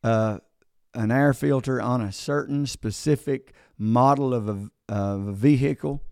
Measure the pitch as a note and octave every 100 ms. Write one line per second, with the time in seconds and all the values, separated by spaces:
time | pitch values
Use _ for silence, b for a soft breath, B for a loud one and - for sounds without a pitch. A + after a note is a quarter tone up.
0 | A2+ A2 A2 G#2 _ _ _ _ _ A#2+
1 | A2 B2+ C#3+ C3 C#3+ C3+ B2 B2+ A2 B2
2 | G#2 F#2 - C#3+ C#3 C#3+ C#3+ - A2 G#2
3 | D3 D3 - C3+ - b b b G#2+ A#2
4 | C3+ C#3+ C3+ B2 G#2+ G2+ G#2 _ - G#2
5 | G2+ G2+ G2+ G2 B2 C#3 C#3 C3+ D3 C#3+
6 | -